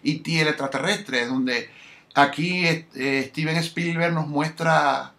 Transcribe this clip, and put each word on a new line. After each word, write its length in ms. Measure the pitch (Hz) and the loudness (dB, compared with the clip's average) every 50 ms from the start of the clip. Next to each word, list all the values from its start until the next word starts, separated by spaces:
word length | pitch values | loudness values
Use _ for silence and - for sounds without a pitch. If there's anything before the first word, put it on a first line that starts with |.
| - | -2
E 160 | 175 165 - | -2 -2 -2
T, 200 | - - 165 160 | -2 -2 0 2
el 80 | 156 151 | 2 2
extraterrestre, 800 | 151 - 139 135 - - 139 175 208 - - - 131 123 120 | 2 0 -4 -4 -4 -2 0 0 -2 -2 -4 -4 -2 -2 0
donde 440 | 120 131 131 127 127 123 120 110 - - - - - - - _ _ - | 0 0 -2 0 0 0 -2 -4 -6 -12 -20 -20 -20 -20 -20 _ _ 2
aquí, 500 | - 139 139 - - 165 180 185 180 180 | 4 4 4 2 0 -2 -2 0 0 2
eh, 600 | 165 165 165 165 - - - 131 139 139 135 131 131 | 2 0 0 -4 -8 -8 -6 -2 -2 0 0 -2 -4
Steven 280 | - - 156 156 160 170 | -4 -4 -2 -2 0 -2
Spielberg 540 | 165 165 - 175 170 170 165 165 170 170 170 | -2 -2 -4 -4 -4 -2 -2 0 0 0 0
nos 140 | 160 147 | -2 -2
muestra, 880 | 143 147 143 151 160 160 - 165 165 160 156 151 143 135 135 131 - - | -2 -2 -2 -2 -2 -4 -2 2 4 4 4 4 4 2 0 -2 -8 -14